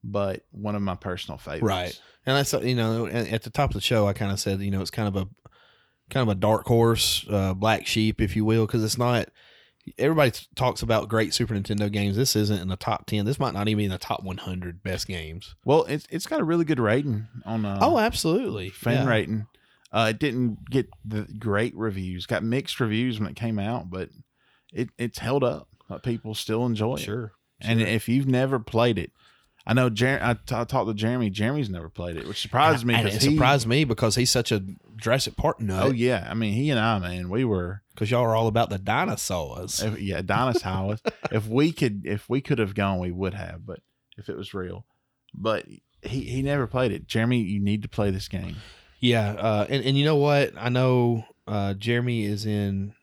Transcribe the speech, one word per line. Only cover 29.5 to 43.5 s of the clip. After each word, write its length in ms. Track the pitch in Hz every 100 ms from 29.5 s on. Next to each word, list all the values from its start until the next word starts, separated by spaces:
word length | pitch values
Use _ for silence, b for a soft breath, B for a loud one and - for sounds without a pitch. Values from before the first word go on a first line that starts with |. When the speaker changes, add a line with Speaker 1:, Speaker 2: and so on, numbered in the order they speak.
| b -
Speaker 1:
I 80 |
know 160 | 123 127
Jer-, 300 | 107 127 139
I 120 | 113
t-, 200 | 120 -
I 80 | 117
talked 240 | 117 135 104
to 60 |
Jeremy. 340 | 104 113 127 110
Jeremy's 400 | 98 110 147 113
never 200 | 87 82
played 280 | - 87 82
it, 120 | -
which 120 | 101
surprised 440 | 101 123 156 147
me 100 | 117
Speaker 2:
And 100 | 117 107
Speaker 1:
'cause 80 | 110
Speaker 2:
it 60 |
Speaker 1:
he 120 | 135
Speaker 2:
surprised 320 | 151 127 139 113
me 160 | 127
because 320 | 147 113 113
he's 160 | 113 120
such 220 | 127 117
a 120 | 107 95 92 _ 110
Jurassic 380 | 110 135 113 -
Park 220 | 151 -
nut. 240 | 110 95
Speaker 1:
Oh, 60 | 123
yeah. 340 | 123 120 113 -
I 40 |
mean, 180 | 113 110
he 160 | 107 147
and 80 | 127
I, 220 | 110 104
man, 280 | 90 90 90
we 140 | 104
were 380 | 127 95 87 101 _ -
Speaker 2:
'Cause 160 | 107
y'all 100 | 120
are 140 | 120 110
all 100 | 113
about 240 | 110 117
the 80 | 98
dinosaurs. 1040 | 95 117 180 107 - 92 71 60 92 -
Speaker 1:
Uh, 140 | 107 110
yeah, 240 | 101 82
dinosaurs. 800 | 92 104 127 117 92 95 98 107 - -
Speaker 2:
<laughs> 160 | -
Speaker 1:
If 160 | 110 107
we 240 | 117 156
could, 300 | 160 131 101 80
if 220 | 104 -
we 120 | 127
could 200 | - 127
have 160 | 104 101
gone, 240 | 98 95
we 100 | 90
would 240 | 87 95
have, 320 | 98 85